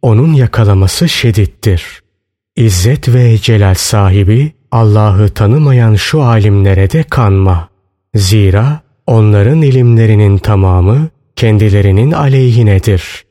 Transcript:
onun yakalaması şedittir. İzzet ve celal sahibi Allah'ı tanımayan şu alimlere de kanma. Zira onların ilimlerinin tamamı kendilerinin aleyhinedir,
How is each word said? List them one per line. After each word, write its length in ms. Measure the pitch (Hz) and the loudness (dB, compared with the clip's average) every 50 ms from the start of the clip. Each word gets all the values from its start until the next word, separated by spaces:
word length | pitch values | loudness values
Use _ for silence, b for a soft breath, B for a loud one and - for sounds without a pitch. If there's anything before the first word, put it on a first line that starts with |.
| - | -2
onun 300 | 123 110 107 135 165 160 | 0 0 2 2 2 2
yakalaması 760 | 139 127 117 - - 110 101 101 95 98 92 - - 180 160 | 0 0 0 0 0 0 0 2 0 0 -2 -2 -2 -4 -4
şedittir. 960 | - - - 120 101 107 101 - - - - 107 92 85 - - - - _ _ _ _ _ _ _ _ _ _ - | -4 -2 -2 -2 0 0 -2 -2 -4 -6 -4 -2 -2 -2 -4 -10 -20 -20 _ _ _ _ _ _ _ _ _ _ -6
İzzet 520 | - 120 110 92 90 90 117 143 - - 127 | -2 -2 0 0 0 0 -2 -2 -2 -2 0
ve 300 | 120 127 123 120 113 104 | 0 2 2 2 0 0
celal 360 | - - 113 104 101 98 92 | 0 0 0 0 2 0 0
sahibi 760 | - - - - 107 101 95 92 104 101 92 110 123 143 151 - _ _ - - | -2 -4 -4 -2 0 0 0 0 0 0 0 0 0 -2 -4 -6 _ _ -6 -2
Allah'ı 560 | 117 113 107 104 107 107 104 98 98 104 98 | 0 0 2 2 2 2 2 0 0 0 -2
tanımayan 640 | - - 110 101 120 151 151 139 131 123 117 110 107 | -2 -2 -2 0 0 0 0 0 2 2 2 2 0
şu 280 | 98 - - - 156 143 | 0 -2 -2 -2 -2 0
alimlere 680 | 120 117 110 101 107 101 101 98 98 95 90 98 95 | 0 0 0 0 0 0 0 0 0 0 0 0 0
de 120 | - 160 156 | 0 -2 -4
kanma. 680 | - - 131 120 101 98 95 95 95 90 85 82 - _ _ _ _ _ _ _ _ - | -2 -2 -2 0 0 0 0 0 0 -2 -2 -4 -10 _ _ _ _ _ _ _ _ -4
Zira 680 | 110 98 92 107 107 101 95 92 101 117 139 151 156 _ _ _ _ - | -4 -2 0 0 0 2 2 0 0 0 -2 -4 -6 _ _ _ _ -6
onların 560 | - 120 113 107 107 104 101 101 117 151 160 156 | -2 0 0 2 2 2 2 0 0 0 0 0
ilimlerinin 760 | 139 131 131 123 120 117 113 113 110 107 104 104 101 98 95 | 0 0 2 2 2 2 2 2 2 2 2 2 2 0 0
tamamı 720 | - - 104 98 95 95 92 90 90 95 113 143 160 160 _ _ _ _ - | -2 -2 0 0 0 0 2 0 0 0 0 0 -2 -4 _ _ _ _ -8
kendilerinin 760 | - 123 113 107 101 110 107 98 101 98 98 95 98 117 147 165 | -4 -2 0 0 2 2 2 0 0 0 0 0 0 0 0 0
aleyhinedir, 1120 | 156 151 135 135 135 131 127 113 120 117 104 98 95 - 113 98 87 - - - - - _ | -2 -2 0 0 0 0 2 2 2 2 2 0 0 0 0 -2 -2 -4 -8 -18 -20 -20 _